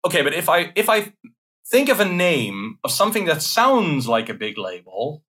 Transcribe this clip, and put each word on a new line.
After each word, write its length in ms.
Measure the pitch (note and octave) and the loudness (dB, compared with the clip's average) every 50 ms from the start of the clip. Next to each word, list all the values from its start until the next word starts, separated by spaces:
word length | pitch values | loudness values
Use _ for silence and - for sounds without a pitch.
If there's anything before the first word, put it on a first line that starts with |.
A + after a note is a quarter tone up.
| - | -4
Okay, 160 | F3+ F3 D#3 | 0 0 2
but 120 | C#3 D3 D3 | 2 2 -2
if 140 | E3 F3 - | -2 0 2
I, 220 | E3+ F3 E3+ F3 - | 2 2 0 0 -2
if 140 | G3+ G#3+ A#3 | -2 2 2
I 220 | A3 G#3+ G#3 G#3 _ _ - - _ _ _ _ _ _ _ - | 2 0 0 -4 _ _ -20 -20 _ _ _ _ _ _ _ 2
think 200 | - B3+ C#4+ C4+ | 2 2 4 4
of 100 | B3 F#3 | 2 2
a 60 | G#3 | 2
name 760 | F#3+ F3+ F3 F3+ F3+ E3 C3 A2+ G2+ G2 G2 G2+ A2+ A2+ _ - | 0 2 0 2 2 2 0 -2 -4 -6 -8 -8 -10 -12 _ -8
of 60 | - | -6
something 340 | - - G3 G#3+ G#3+ A3+ F#3+ | 0 0 0 0 0 -2 0
that 160 | E3+ D#3 D3+ | 0 -2 -2
sounds 680 | - - - A3+ A#3 C4 C4+ A#3+ G3+ E3 D3 C3+ A#2 | -2 -2 0 2 4 4 4 4 2 2 0 -2 0
like 220 | A#2 A#2 A2+ A2 - | 0 0 0 0 -4
a 40 | - | -8
big 240 | - G#2+ G#2+ G#2 | -8 -8 -8 -8
label 640 | A2 G2 F#2 F2+ F2+ F2 F#2 F#2 G2 A#2 D3 D#3 D3+ _ _ | -8 -10 -10 -10 -12 _ -14 -8 -6 -6 -6 -6 -12 _ _